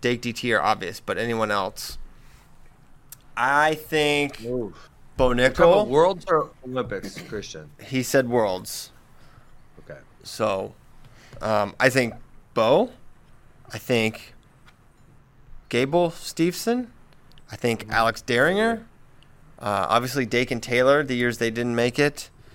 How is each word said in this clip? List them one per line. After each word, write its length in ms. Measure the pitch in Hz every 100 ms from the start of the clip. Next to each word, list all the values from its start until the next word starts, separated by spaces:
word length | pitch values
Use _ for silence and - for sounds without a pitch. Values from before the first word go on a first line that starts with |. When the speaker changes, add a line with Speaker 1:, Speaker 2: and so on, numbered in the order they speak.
Speaker 1:
Dake, 200 | 120 120
D 120 | 120
T 200 | 113 123
are 80 | 107
obvious, 380 | 85 107 90 -
but 180 | - 95
anyone 320 | 117 113 107
else? 460 | 101 95 - - - - - - - - - - - - - - - - -
I 380 | 123 143 156 156
think 680 | - 156 147 143 143 -
Speaker 2:
Oof. 460 | 113 123 107 82 - - - -
Speaker 1:
Bo 60 | 127
Speaker 2:
We're 80 | 120
talking 80 | 127
Speaker 1:
Nickel. 220 | 131 170
Speaker 2:
about 140 | 196 208
Worlds 380 | 139 175 180 190
or 200 | 160 - - 127
Olympics, 560 | 127 117 98 95 -
Christian? 480 | - 107 98 80 76 -
Speaker 1:
He 220 | - 131
said 260 | 123 139 123
Worlds. 640 | 120 107 92 - - - - - - - - - - - -
Speaker 2:
Okay. 220 | - 69 - -
Speaker 1:
So, 500 | - - 107 95 101 - - - - - - -
um, 320 | 107 107 101 -
I 100 | 131
think 240 | 127 117 - - - - -
Bo, 340 | 113 156 240 - - - - - - - -
I 60 | 110
think 560 | - 120 110 110 - - _ _ - _ _ _ - - _ _ - - -
Gable 400 | 117 135 170 170
Steveson, 800 | - - - 165 175 - 240 240 - - - - - -
I 40 | -
think 260 | 123 110
Speaker 2:
Mm-hmm. 80 | 110
Speaker 1:
Alex 320 | 113 113 113 -
Daringer, 540 | 120 147 196 226 226 - - - - - - - -
uh, 260 | 104 101 87
obviously 360 | 113 123 135 117
Dakin 340 | 120 131 120
Taylor, 440 | - 120 127 143
the 100 | 135
years 240 | 123 120 113
they 140 | 117
didn't 240 | 113 120 117
make 240 | 120 123
it. 320 | 147 - - - -